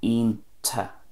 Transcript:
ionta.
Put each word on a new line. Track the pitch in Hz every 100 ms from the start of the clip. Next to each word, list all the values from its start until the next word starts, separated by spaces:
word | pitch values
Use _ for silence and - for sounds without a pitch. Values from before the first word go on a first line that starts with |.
ionta. | 117 117 117 107 - - - 120 92 - -